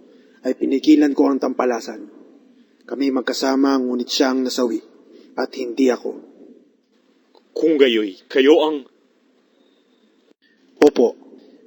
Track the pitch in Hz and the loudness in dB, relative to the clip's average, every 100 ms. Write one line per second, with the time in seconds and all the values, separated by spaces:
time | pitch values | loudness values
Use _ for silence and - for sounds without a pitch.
0 | - - _ _ 131 131 123 131 151 151 | -20 -20 _ _ -8 -4 -2 0 4 4
1 | 147 139 143 135 131 123 123 117 113 107 | 4 2 2 0 -2 -2 -2 -4 -8 -14
2 | 107 - - - _ _ _ _ - 120 | -18 -20 -20 -20 _ _ _ _ -10 -4
3 | 139 131 120 123 135 135 139 139 127 123 | -2 -2 -2 -2 0 2 2 2 -2 -4
4 | 123 - 139 131 127 123 123 110 - _ | -4 0 0 0 -2 -2 -4 -4 -10 _
5 | _ - - - 131 - 123 117 131 117 | _ -20 -14 -8 -8 -8 -8 0 0 0
6 | - - - - - - _ _ _ _ | -6 -12 -18 -20 -20 -20 _ _ _ _
7 | _ _ _ _ _ - 156 151 135 113 | _ _ _ _ _ -2 0 2 2 0
8 | 107 90 - 135 135 160 151 147 123 _ | -4 -10 -6 0 2 2 0 -6 -12 _
9 | _ _ _ _ _ _ _ _ _ _ | _ _ _ _ _ _ _ _ _ _
10 | _ _ _ _ _ _ _ - 147 - | _ _ _ _ _ _ _ 2 4 4
11 | 117 - - - - - | 0 -2 -14 -20 -20 -20